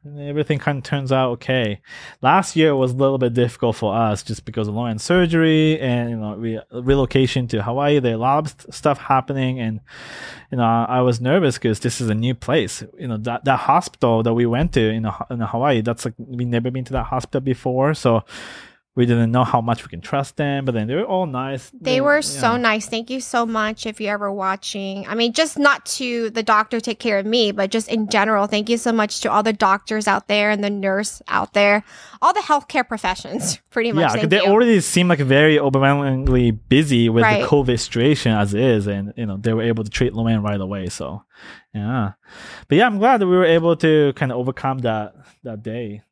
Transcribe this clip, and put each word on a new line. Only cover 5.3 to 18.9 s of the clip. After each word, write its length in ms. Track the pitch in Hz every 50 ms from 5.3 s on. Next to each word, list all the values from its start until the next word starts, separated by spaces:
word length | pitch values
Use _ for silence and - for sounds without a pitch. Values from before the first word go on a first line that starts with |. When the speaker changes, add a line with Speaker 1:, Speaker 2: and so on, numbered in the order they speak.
| 165 165 160 160 156 156 156 156 156 156
Speaker 1:
and, 300 | 135 131 123 123 120 117
you 60 | 117
know, 160 | 110 107 104 104
re-, 260 | 98 113 113 110 107 - _
relocation 760 | 110 123 123 131 139 139 131 - - 135 131 123 - 135 123 117
to 120 | - 107
Hawaii. 380 | 98 113 120 135 143 147 151 143
There 140 | 123 120 113
are 20 |
a 20 |
lot 220 | 110 120 135 139 151
of 80 | 156 147
st-, 240 | - _ - - -
stuff 240 | - - 151 139
happening, 600 | - - - 139 131 127 - 139 135 131 127 127 131
and, 200 | 117 110 110 107 _ _ - - - - - - - - - - - _
you 60 | -
know, 60 | 123 117
I, 220 | 113 113 117 117 -
I 120 | 127 127
was 200 | 127 127 120 113
nervous 380 | 120 127 151 196 175 135 120 -
'cause 220 | - 117 107 -
this 200 | - 120 - -
is 80 | 123 110
a 60 | 104
new 180 | 110 117 123 123
place. 480 | - - - 139 165 104 - - - 110 - -
You 120 | - - 123
know, 80 | 113
that, 280 | 107 107 120 117 123 -
that 120 | 135 131
hospital 680 | 120 - - 143 175 - - - _ - 120 113 113 113
that 100 | 117 113
we 140 | 120 120
went 260 | 117 117 127 160 175 -
to 80 | 135 113 107
in, 160 | 110 113 110 107 - - - _
in 100 | 127 117
Hawaii, 400 | 113 98 - 117 131 147 135 113
that's, 220 | 107 120 113 - -
like, 100 | 123 113
we've 300 | - 113 135 127 120 123
never 240 | 120 120 117 117 127
been 140 | 127 131 127
to 80 | - 135
that 120 | 127 117
hospital 360 | - 127 127 - _ - 135
before, 520 | 131 135 123 - - 131 127 127 135 147 156
so 300 | - - 131 117 107 - _ - - - - - - - - _ _ _ _